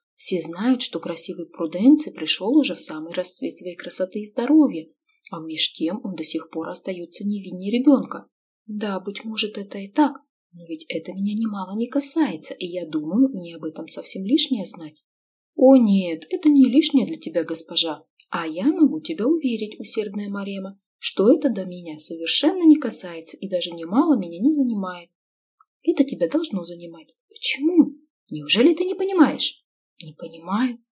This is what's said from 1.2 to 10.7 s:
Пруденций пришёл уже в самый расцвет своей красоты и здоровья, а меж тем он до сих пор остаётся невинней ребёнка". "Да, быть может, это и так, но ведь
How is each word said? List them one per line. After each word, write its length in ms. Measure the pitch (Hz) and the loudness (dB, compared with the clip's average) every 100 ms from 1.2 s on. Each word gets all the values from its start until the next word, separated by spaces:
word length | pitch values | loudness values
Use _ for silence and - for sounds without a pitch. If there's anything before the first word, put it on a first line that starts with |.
| - 180 165 | -8 -10 -10
Пруденций 640 | - 160 175 247 294 - | -6 -6 4 6 6 4
пришёл 460 | - 156 - 196 294 | -6 -2 -2 2 4
уже 160 | 220 | 4
в 60 | 170 | 0
самый 340 | - 156 160 | -6 -8 -8
расцвет 440 | 170 180 - 170 - | -6 -6 -6 -8 -8
своей 180 | 180 175 | -12 -12
красоты 460 | 175 - 185 208 | -8 -6 -4 -6
и 40 | 214 | -8
здоровья, 600 | - 247 311 262 170 160 _ _ _ - | -4 4 6 6 2 -10 _ _ _ -14
а 80 | 165 | -12
меж 340 | 160 156 - | -8 0 0
тем 280 | - 165 208 | 0 -4 -4
он 120 | 196 160 | -6 -8
до 80 | |
сих 260 | 156 165 - | -6 -6 -6
пор 200 | 160 165 | -8 -8
остаётся 560 | 180 - 180 175 - 202 | -8 -8 -8 -8 -6 -4
невинней 460 | 208 185 180 196 | -4 -6 -8 -2
ребёнка". 560 | 240 277 254 - - - _ _ _ - | 2 4 4 2 -10 -16 _ _ _ -12
"Да, 340 | 208 208 190 | -8 -4 -6
быть 240 | 185 202 | -8 -12
может, 340 | 220 214 208 - | -8 -4 -4 -6
это 200 | 202 208 | -12 -12
и 120 | 196 | -4
так, 240 | 302 277 - _ _ _ | 2 2 0 _ _ _
но 120 | 170 | -20
ведь 200 | 165 | -12